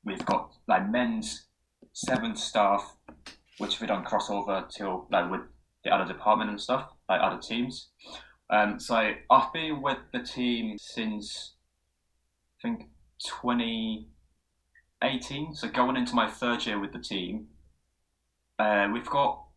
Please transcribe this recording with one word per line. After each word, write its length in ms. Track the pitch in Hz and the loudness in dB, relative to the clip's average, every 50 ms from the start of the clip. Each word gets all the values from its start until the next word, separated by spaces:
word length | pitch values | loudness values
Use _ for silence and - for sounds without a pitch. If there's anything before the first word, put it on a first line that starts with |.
| - | -6
we've 200 | 208 95 - - | -6 -6 -4 0
got, 280 | - 98 - - - - _ _ - | 2 2 2 0 -4 -16 _ _ 4
like, 200 | 101 92 98 101 | 4 4 4 2
men's 580 | 113 123 123 117 113 110 110 - - - - _ _ _ _ _ _ _ - _ | 2 2 2 2 0 -2 -4 -6 -8 -10 -14 _ _ _ _ _ _ _ -20 _
sevens 500 | _ - - - 127 107 113 113 107 - | _ -8 -2 -2 0 0 0 -2 -4 -4
staff, 520 | - - - 107 104 98 101 101 - - - _ _ - - - - - - _ _ _ _ - | -6 0 2 4 6 6 4 4 0 -4 -16 _ _ -20 -20 -20 -20 -20 -20 _ _ _ _ -8
which 220 | 104 98 - - | -4 -4 -4 -4
we 60 | 113 | -2
don't 180 | 104 107 98 82 | -2 -2 -2 0
cross 260 | - 113 101 - - | 0 0 0 0 0
over 360 | 104 101 - 101 95 95 90 - | -2 -2 -2 -2 -2 -2 -4 -6
till, 380 | - - 101 98 90 90 - - | -10 -8 -6 -4 -4 -6 -4 2
like, 200 | - 92 87 87 | 2 2 2 2
with 120 | 90 87 - - - _ _ _ _ _ _ | -4 -6 -6 -10 -20 _ _ _ _ _ _
the 60 | - | 2
other 200 | 101 95 92 90 | 2 2 2 -2
department 400 | 95 - - 107 107 113 110 104 | -4 0 4 4 6 6 4 -2
and 100 | 104 101 | -4 -6
stuff, 300 | - - 127 135 - - - _ _ - | -2 0 0 -2 -2 -6 -16 _ _ 0
like, 120 | 95 87 | 2 4
other 200 | 92 98 92 - | 4 2 0 -2
teams. 480 | - - 110 117 123 123 - - - _ _ _ - - - - - - _ _ _ _ | -6 -4 -2 -2 -2 -2 -4 -10 -14 _ _ _ -20 -18 -16 -16 -18 -20 _ _ _ _
Um, 280 | 104 107 104 104 101 - | 4 4 4 2 0 -4
so 360 | - - 120 113 110 107 101 - - - | -4 0 2 2 2 2 -2 -4 4 6
I've 220 | 131 131 - - | 6 6 6 4
been 300 | - 160 160 156 151 143 | -2 -4 -2 -2 -4 -2
with 160 | 131 139 127 - - - | -2 -2 -2 -4 -6 -8
the 100 | - 123 | -8 -8
team 540 | 123 - - 127 123 123 120 117 113 110 104 104 | -8 -6 -4 -2 0 0 0 0 -2 -4 -6 -8
since, 760 | - - - 117 110 110 107 104 104 - - - - - _ _ _ _ _ _ _ _ _ _ _ _ _ _ _ _ _ _ _ _ _ _ | -12 -10 -6 -4 -4 -2 -4 -4 -8 -10 -12 -12 -12 -14 _ _ _ _ _ _ _ _ _ _ _ _ _ _ _ _ _ _ _ _ _ _
I 100 | - 233 | -4 -4
think, 200 | 233 - - - _ _ - _ _ _ - | -4 -4 -8 -18 _ _ -20 _ _ _ -12
twenty 840 | - - - - 120 120 120 117 113 113 113 110 113 110 107 110 - - _ _ _ _ _ _ _ _ _ _ _ _ - _ _ _ _ - | -10 -10 -4 -2 0 0 0 0 0 -2 -2 -2 -2 -4 -6 -8 -16 -20 _ _ _ _ _ _ _ _ _ _ _ _ -20 _ _ _ _ 0
eighteen. 500 | 127 135 123 - - 143 147 151 143 - | 0 0 -2 -6 -6 -6 -6 -6 -8 -8
So 140 | - - 123 | -8 -8 -4
going 280 | - 135 123 127 131 | 2 2 2 2 2
into 180 | 127 120 - 120 | 0 0 2 2
my 140 | 120 110 107 | 2 2 2
third 360 | - - 123 120 120 104 - | -2 -2 -2 0 0 0 -2
year 140 | 113 107 101 | -2 -2 -2
with 120 | 101 101 | -4 -6
the 60 | - - | -8 -10
team, 500 | - - 104 98 90 90 - - 73 - - - - _ _ _ _ _ _ _ _ _ _ _ _ _ _ _ _ _ _ - | -8 -4 -4 -4 -4 -4 -6 -8 -10 -14 -20 -20 -20 _ _ _ _ _ _ _ _ _ _ _ _ _ _ _ _ _ _ 0
uh, 300 | 107 107 104 101 101 104 | 2 4 4 4 4 2
we've 160 | 113 120 120 - | 0 -4 -4 -2
got 360 | - 143 139 - - - - - _ | 2 2 2 2 0 -2 -12 -20 _